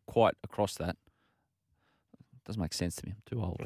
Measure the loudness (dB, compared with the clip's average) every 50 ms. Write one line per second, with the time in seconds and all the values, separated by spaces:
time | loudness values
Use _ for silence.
0 | -10 0 6 6 6 6 6 2 -8 -8 0 0 0 0 0 -4 -4 -4 -4 _
1 | _ -20 _ _ _ _ _ _ _ _ _ _ _ _ _ _ _ _ _ _
2 | _ _ -20 _ -20 _ -20 -18 -10 -8 -4 -2 -2 -2 -2 -2 -2 -2 -4 -6
3 | -10 -10 -12 -12 -10 -6 -4 -4 -2 -2 -4 -4 -6